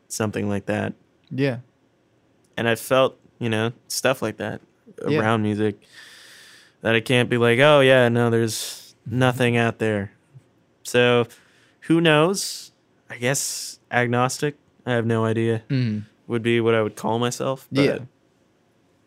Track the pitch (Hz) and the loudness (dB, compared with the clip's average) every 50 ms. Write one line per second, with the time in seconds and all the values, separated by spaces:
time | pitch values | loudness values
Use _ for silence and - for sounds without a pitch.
0 | _ - - - 110 104 101 107 101 104 101 98 - - 104 104 101 101 - - | _ -12 -6 -4 -4 -4 -4 -4 -4 -4 -4 -4 -4 -4 -4 -4 -4 -6 -8 -12
1 | _ _ _ _ _ _ 131 127 139 139 117 117 - _ _ _ _ _ _ _ | _ _ _ _ _ _ -6 -4 -2 -2 -4 -6 -10 _ _ _ _ _ _ _
2 | _ _ _ _ _ _ _ _ _ _ _ - 117 117 117 - - - 135 131 | _ _ _ _ _ _ _ _ _ _ _ -4 -2 0 0 -2 -2 0 2 2
3 | 131 123 - _ _ _ _ - 123 117 110 107 110 117 120 - _ - - - | 2 2 0 _ _ _ _ -8 -4 -4 -2 -2 -2 -4 -6 -10 _ -10 -6 -2
4 | - 127 127 - 117 110 107 - 104 107 - - - _ _ _ _ - - - | -2 -2 -2 -2 -4 -6 -6 -6 -8 -8 -8 -10 -14 _ _ _ _ -20 -18 -10
5 | - - 147 156 107 110 117 110 107 107 107 104 107 107 104 - _ _ - - | -4 -2 -2 0 2 2 0 0 0 -2 -2 -2 -2 -2 -4 -6 _ _ -20 -20
6 | - - - - - - - - - - - - - _ _ _ - 107 113 113 | -20 -20 -20 -20 -20 -20 -20 -20 -20 -20 -20 -20 -20 _ _ _ -2 0 0 0
7 | 110 - 127 123 120 98 123 120 117 120 117 120 139 151 151 143 135 131 131 131 | 0 2 2 2 2 2 0 2 2 2 4 4 6 6 6 6 6 6 6 6
8 | 123 120 117 120 120 117 117 113 113 110 107 - - - - - - - _ _ | 4 4 2 2 2 2 2 0 0 -2 -4 -8 -10 -12 -12 -16 -20 -20 _ _
9 | _ - 113 127 127 127 117 120 127 120 120 120 117 113 110 - 110 110 107 101 | _ -6 -2 0 0 0 2 0 0 0 2 2 0 0 -2 -2 -2 -2 -2 -2
10 | 98 98 - _ _ _ _ - - _ _ _ _ _ _ _ - - - 123 | -4 -8 -12 _ _ _ _ -20 -20 _ _ _ _ _ _ _ -10 -2 0 2
11 | 123 123 123 120 117 - - - _ _ _ _ _ _ _ _ - - 160 165 | 4 4 4 2 0 -2 -6 -16 _ _ _ _ _ _ _ _ -2 0 2 2
12 | 170 160 151 147 156 180 202 190 - - - - - - _ _ _ _ _ _ | 4 4 4 4 4 2 0 -4 -6 -8 -10 -12 -16 -20 _ _ _ _ _ _
13 | _ - 117 120 120 123 139 139 - - - - - - - - _ _ 120 120 | _ -20 -10 -4 -2 -2 -2 -2 -4 -6 -8 -10 -12 -14 -16 -20 _ _ -2 0
14 | 123 120 120 120 123 127 - - 147 147 147 _ _ _ _ _ _ 123 123 117 | 0 0 0 0 0 0 -2 -4 -6 -6 -6 _ _ _ _ _ _ -4 -2 -2
15 | 113 117 117 113 113 113 110 113 113 117 113 110 - - 139 131 123 113 107 104 | 0 0 0 0 0 0 0 0 0 0 -2 -4 -4 -4 -4 -2 -2 -2 -4 -6
16 | 104 - _ _ _ - 120 117 110 117 117 117 113 117 117 113 107 107 104 - | -8 -12 _ _ _ -8 -6 -4 -2 0 0 2 2 2 2 2 0 -2 -4 -6
17 | - - 110 117 120 120 - - 131 131 135 135 - _ 131 135 143 131 - - | -4 -2 -2 -2 -2 -2 -4 -4 -6 -6 -6 -8 -10 _ -2 0 0 0 0 -4
18 | 123 - _ _ _ _ _ _ _ _ _ _ _ _ _ _ _ _ _ _ | -8 -14 _ _ _ _ _ _ _ _ _ _ _ _ _ _ _ _ _ _
19 | _ | _